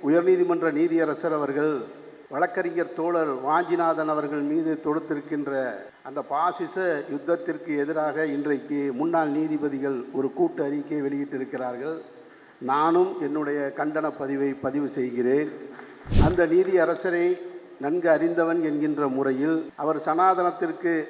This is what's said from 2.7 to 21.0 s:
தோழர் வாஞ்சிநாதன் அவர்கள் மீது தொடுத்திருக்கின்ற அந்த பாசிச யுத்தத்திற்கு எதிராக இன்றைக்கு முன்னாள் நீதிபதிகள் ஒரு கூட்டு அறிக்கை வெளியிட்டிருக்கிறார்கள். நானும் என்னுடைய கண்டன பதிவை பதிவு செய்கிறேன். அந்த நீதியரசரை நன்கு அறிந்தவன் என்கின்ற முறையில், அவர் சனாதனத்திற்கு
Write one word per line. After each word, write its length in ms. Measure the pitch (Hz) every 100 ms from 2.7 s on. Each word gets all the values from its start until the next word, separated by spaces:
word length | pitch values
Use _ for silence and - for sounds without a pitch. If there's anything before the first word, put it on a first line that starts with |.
| 170 170 -
தோழர் 360 | 165 175 156 131
வாஞ்சிநாதன் 680 | 131 156 160 175 170 160 156
அவர்கள் 280 | 151 147 147
மீது 300 | 143 156 160 151
தொடுத்திருக்கின்ற 680 | 151 151 156 147 143 151 139 135 127 101 95 -
அந்த 160 | 135 139
பாசிச 540 | 135 143 170 175 165 185 185 151 -
யுத்தத்திற்கு 640 | 143 139 170 - 156 - 147
எதிராக 480 | 143 156 156 143 156
இன்றைக்கு 540 | 139 143 139 - 143 143
முன்னாள் 380 | 123 160 165 156
நீதிபதிகள் 680 | 147 156 151 147 139 139 135 123
ஒரு 160 | - 135
கூட்டு 280 | 143 170 170
அறிக்கை 360 | 143 147 143 151
வெளியிட்டிருக்கிறார்கள். 960 | 139 143 143 135 135 123 127 123 139 160 - - - - - -
நானும் 500 | 127 139 160 170 180 185
என்னுடைய 380 | 147 151 147 147 139 135
கண்டன 320 | 147 151 156 143
பதிவை 320 | 135 139 139
பதிவு 340 | 139 139 139 143
செய்கிறேன். 640 | 143 127 120 123 139 147 - - - - - - -
அந்த 180 | 156 175 165
நீதியரசரை 800 | 170 190 185 160 165 190 175 175 180 - - - -
நன்கு 300 | 143 175 170
அறிந்தவன் 500 | 151 165 170 165 165
என்கின்ற 440 | 156 147 151 147 147
முறையில், 500 | 127 135 131 151 160 160 -
அவர் 240 | 147 156
சனாதனத்திற்கு 960 | - 156 185 185 175 175 170 160 175 165